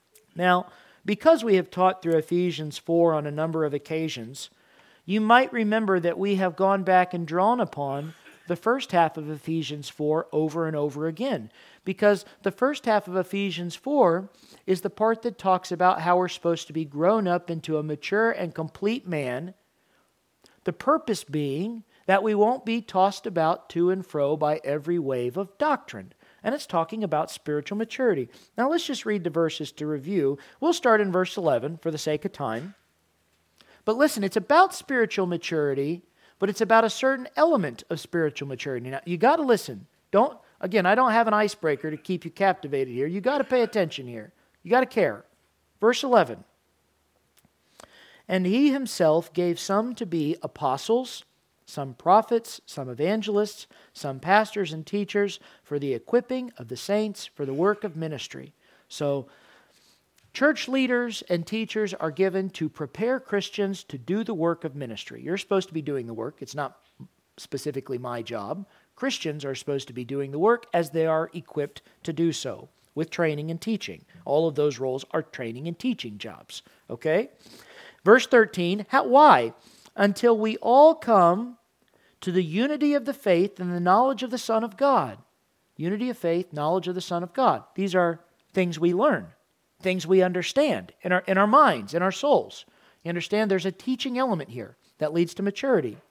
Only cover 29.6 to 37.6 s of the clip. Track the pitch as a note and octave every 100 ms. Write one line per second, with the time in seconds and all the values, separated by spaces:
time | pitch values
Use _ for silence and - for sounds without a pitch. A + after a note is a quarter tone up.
29.6 | D3 - D3+ D3+ C3+ G3 C#3 C#3+ - -
30.6 | D#4 E4+ B3+ G#3+ G3+ F3+ F#3 - E3+ B2
31.6 | C3+ E3 E3+ D3+ - D3+ D#3+ - C3+ A2+
32.6 | E3+ G3+ _ _ _ _ _ _ _ _
33.6 | _ _ - A3+ D4 A#3 G3 A3 F#3 D4+
34.6 | F#4 - - C4 A3+ - F3+ E3+ - D#3+
35.6 | D3 C3+ C#3 F3 _ _ _ - G3 G#3
36.6 | A3 A3+ A3+ - C4 C4+ B3+ - D#4+ D4